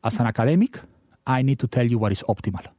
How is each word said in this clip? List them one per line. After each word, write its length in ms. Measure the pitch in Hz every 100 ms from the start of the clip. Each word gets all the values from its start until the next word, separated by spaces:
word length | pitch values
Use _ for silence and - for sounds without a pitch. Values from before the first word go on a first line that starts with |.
as 160 | 113 110
an 80 | 113
academic, 540 | 110 117 170 233 - - _ _ _ -
I 160 | 131
need 160 | 135 135
to 80 | 123
tell 180 | -
you 140 | 120 120
what 140 | 107
is 100 | 95 -
optimal. 380 | 104 - 92 -